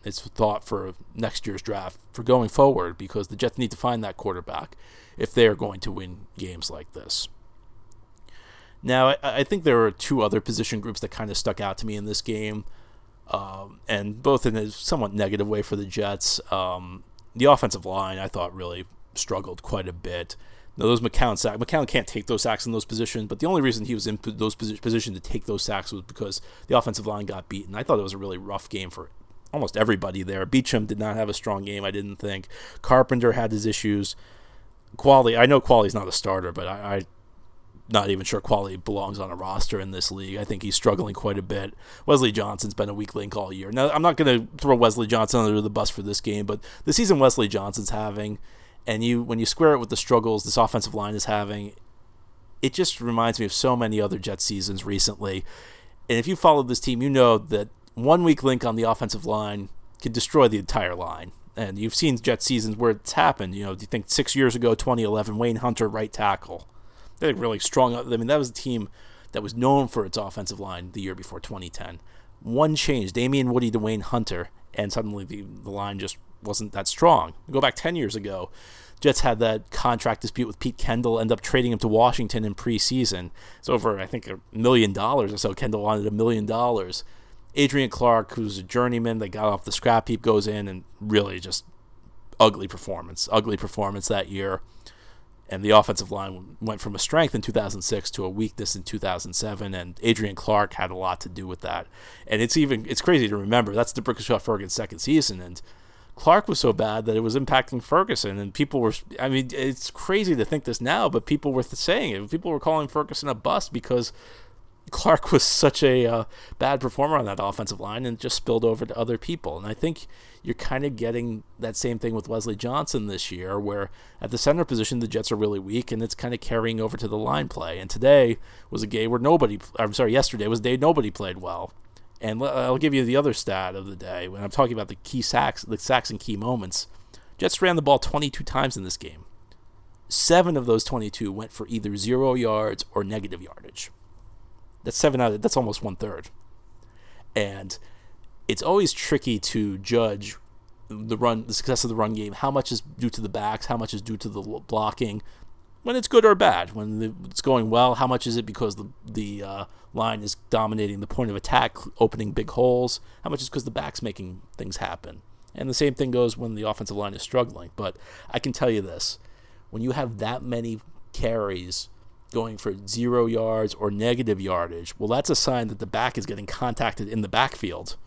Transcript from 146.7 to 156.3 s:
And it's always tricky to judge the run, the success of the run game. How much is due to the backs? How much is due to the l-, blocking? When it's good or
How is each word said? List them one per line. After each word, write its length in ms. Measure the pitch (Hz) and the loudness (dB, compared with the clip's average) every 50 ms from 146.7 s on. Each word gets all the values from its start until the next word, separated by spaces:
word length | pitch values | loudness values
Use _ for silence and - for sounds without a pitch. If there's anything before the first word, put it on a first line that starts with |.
| - - - - - - - - - - - - - | -20 -20 -20 -20 -20 -20 -20 -20 -20 -20 -18 -4 -2
And 420 | 113 104 98 98 95 95 98 - - - - - - - - - - - - - - - - | -2 -2 -2 -4 -10 -10 -10 -12 -12 -12 -16 -18 -18 -18 -20 -20 -18 -18 -18 -18 -16 -4 -4
it's 140 | 113 - - | -4 -2 2
always 300 | 156 180 202 196 151 - | 2 4 4 4 2 0
tricky 460 | - - - 156 139 - 131 117 101 | -2 -2 0 0 0 0 0 -2 -2
to 400 | - - - 110 107 104 95 95 | -2 -2 -2 -2 -2 -2 -4 -6
judge 600 | 98 - 117 117 113 110 101 101 101 101 - - - - - - - - - - - - | -4 0 2 2 2 2 0 -4 -8 -12 -12 -14 -18 -20 -20 -20 -20 -20 -20 -20 -18 -16
the 280 | 107 107 110 110 113 | -14 -12 -6 -6 -2
run, 300 | 107 120 117 117 113 113 | 0 2 2 2 0 -4
the 80 | 113 110 | -4 -6
success 300 | - - - 131 117 - | -4 -2 0 0 0 0
of 40 | 123 | -2
the 40 | 113 | 0
run 200 | 110 110 107 113 | 0 0 0 0
game. 180 | 107 107 104 98 | -4 -6 -8 -6
How 180 | - - 139 | -4 -2 0
much 220 | 139 139 127 - 123 | 0 0 0 0 -4
is 80 | 107 | -6
due 300 | - - - - 117 120 | -6 -8 -8 -4 -4 -4
to 100 | - - | -2 -4
the 80 | 110 101 | -8 -6
backs? 380 | 98 104 104 107 110 110 - | -6 -4 -4 -4 -4 -4 -4
How 100 | - 131 | -4 -4
much 180 | 117 110 107 - | -4 -4 -6 -6
is 80 | 104 101 | -10 -8
due 140 | 113 110 | -8 -10
to 120 | 101 - 113 | -8 -8 -8
the 140 | 101 101 92 | -8 -8 -8
l-, 220 | 104 107 - - | -8 -10 -12 -8
blocking? 560 | - 113 107 107 107 101 - 127 110 101 107 - - - - - - - - - - - - - | -4 -2 0 0 0 -2 -2 -4 -4 -4 -8 -10 -12 -16 -18 -18 -18 -18 -20 -20 -20 -20 -10 -6
When 100 | 240 240 | -2 -2
it's 140 | 254 226 - | 0 0 8
good 160 | - 233 220 | 8 8 10
or 100 | 220 | 10